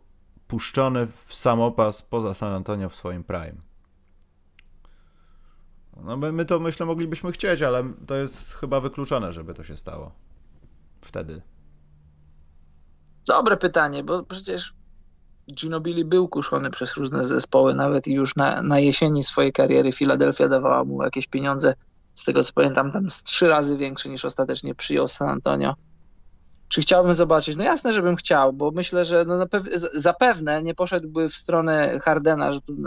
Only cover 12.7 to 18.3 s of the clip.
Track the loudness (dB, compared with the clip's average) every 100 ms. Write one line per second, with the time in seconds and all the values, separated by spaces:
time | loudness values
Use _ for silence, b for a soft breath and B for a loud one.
12.7 | -20 -20 _ _ _ 0 2 2 2 2
13.7 | 2 0 -2 -4 -6 -6 -12 -8 -8 -8
14.7 | -14 -20 -20 -20 _ _ -20 -18 -10 -8
15.7 | -6 -4 -4 2 2 2 -2 -2 -2 -4
16.7 | -6 -6 -4 -4 -2 0 0 2 4 4
17.7 | 4 2 0 0 0 0